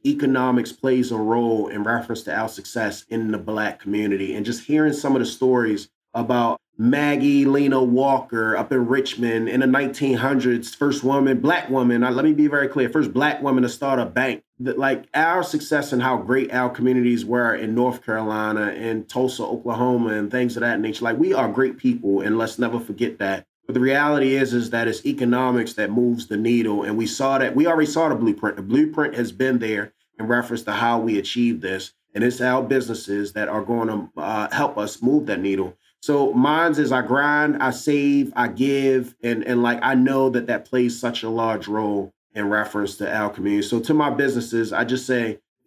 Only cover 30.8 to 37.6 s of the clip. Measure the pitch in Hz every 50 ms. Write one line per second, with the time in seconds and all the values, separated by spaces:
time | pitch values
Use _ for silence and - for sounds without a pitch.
30.8 | 120 117 120 117 113 113 107 101 98 - - 120 120 120 110 80 95 92 95 95
31.8 | 95 - _ _ _ _ - 104 117 123 123 123 120 127 127 131 131 113 135 131
32.8 | 117 113 113 - - 98 101 104 101 101 - 107 107 - 92 107 101 - 120 117
33.8 | 113 110 110 104 - - - - 76 98 110 107 107 - - - 147 - - 104
34.8 | 104 104 - - 117 123 143 151 147 - 101 90 95 98 98 95 95 90 - _
35.8 | _ _ _ _ - - 147 143 139 135 123 123 131 147 151 160 170 170 151 147
36.8 | 147 - 135 127 120 104 127 139 143 147 147 147 151 151 147 -